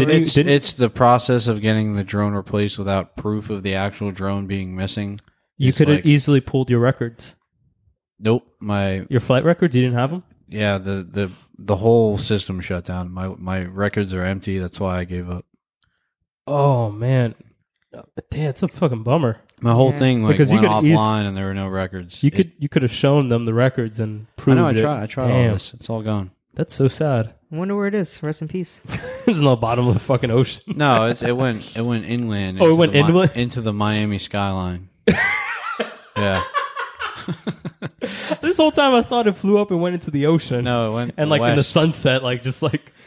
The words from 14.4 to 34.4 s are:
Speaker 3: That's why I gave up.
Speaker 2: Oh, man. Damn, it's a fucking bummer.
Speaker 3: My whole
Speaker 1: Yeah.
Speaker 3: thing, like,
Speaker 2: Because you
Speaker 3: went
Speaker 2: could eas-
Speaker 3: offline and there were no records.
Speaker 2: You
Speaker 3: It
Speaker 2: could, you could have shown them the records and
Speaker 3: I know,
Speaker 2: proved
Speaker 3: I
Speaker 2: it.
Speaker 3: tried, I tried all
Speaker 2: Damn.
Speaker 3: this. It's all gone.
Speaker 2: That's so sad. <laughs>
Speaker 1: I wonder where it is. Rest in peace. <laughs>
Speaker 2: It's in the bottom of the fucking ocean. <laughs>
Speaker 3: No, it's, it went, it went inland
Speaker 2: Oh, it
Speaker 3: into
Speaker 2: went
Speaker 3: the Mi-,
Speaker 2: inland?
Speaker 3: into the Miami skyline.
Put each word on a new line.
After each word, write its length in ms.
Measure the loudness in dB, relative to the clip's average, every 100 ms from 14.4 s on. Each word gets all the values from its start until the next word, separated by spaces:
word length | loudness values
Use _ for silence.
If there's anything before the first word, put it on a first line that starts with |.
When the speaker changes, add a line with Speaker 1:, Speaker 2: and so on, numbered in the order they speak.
| -4 -4
Speaker 3:
That's 200 | -4 -6
why 200 | -4 -4
I 60 |
gave 260 | -4 -6 -8
up. 140 | -10 -12 _ _ _ _ _ _ _ _ _ -4
Speaker 2:
Oh, 440 | 0 2 2 -2
man. 440 | -4 0 0 0 -4 _ _ _ _ _ -20 -18 -16 -10
Damn, 200 | -6 -6
it's 120 | -4
a 60 | -6
fucking 340 | -2 -2 -2
bummer. 340 | 0 0 0 -4 _ _
Speaker 3:
My 120 | 2
whole 180 | 4 4
Speaker 1:
Yeah. 40 | 4
Speaker 3:
thing, 240 | 2 4
like, 120 | 4
Speaker 2:
Because 180 | 4 6
you 80 | 6
Speaker 3:
went 80 | 4
Speaker 2:
could 140 | 4
eas- 140 | 4 4
Speaker 3:
offline 280 | 4 2 -2
and 80 | -4
there 100 | -4
were 80 |
no 140 | -4 -4
records. 540 | -4 -4 -6 -12 -2
Speaker 2:
You 60 | 0
Speaker 3:
It 60 |
Speaker 2:
could, 180 | 2 -2 -4
you 100 | -4
could 140 | 0
have 100 | -2
shown 360 | 0 2 2 2
them 180 | 0 0
the 80 |
records 440 | 0 0 0 -4 -4
and 140 | -8
Speaker 3:
I 80 | -8
know, 160 | -14 -4
Speaker 2:
proved 220 | 2 4
Speaker 3:
I 100 | 4
Speaker 2:
it. 80 | 2
Speaker 3:
tried, 200 | 0 -2
I 40 | -6
tried 240 | -2 0
all 100 | 2
Speaker 2:
Damn. 120 | 2
Speaker 3:
this. 180 | 0 -4
It's 140 | -14 -8
all 120 | -6
gone. 280 | -4 -4 -4 _ _
Speaker 2:
That's 200 | -8 -6
so 120 | 0 0
sad. 460 | 0 -2 -2 -2 -8
<laughs> 100 | -14
Speaker 1:
I 40 | -8
wonder 180 | -4
where 120 | -4 -2
it 80 |
is. 280 | -2 -6 -8
Rest 200 | -8 -8
in 60 | -8
peace. 320 | -8 -10 -12 -12
<laughs> 40 | -10 -10 -6 -2
Speaker 2:
It's 120 | 2
in 60 |
the 120 | 4 4
bottom 320 | 2 0 2
of 60 |
the 60 | 2
fucking 300 | 0 0 2
ocean. 320 | 2 0 -2
<laughs> 120 | -8 -2
Speaker 3:
No, 300 | 2 4 2
it's, 140 | 0
it 140 | -2 0
went, 400 | -2 -4 -8 -6
it 60 |
went 220 | -2 -2
inland 540 | -4 -4 -4 -4 -4 2
Speaker 2:
Oh, 60 | 4
it 20 |
Speaker 3:
into 80 | 6
Speaker 2:
went 140 | 4
Speaker 3:
the 100 | 4
Mi-, 60 | 4
Speaker 2:
inland? 220 | 4 2
Speaker 3:
into 260 | 0 -4 -4
the 100 | -4
Miami 460 | -2 0 0 -2 -4
skyline. 680 | -4 -4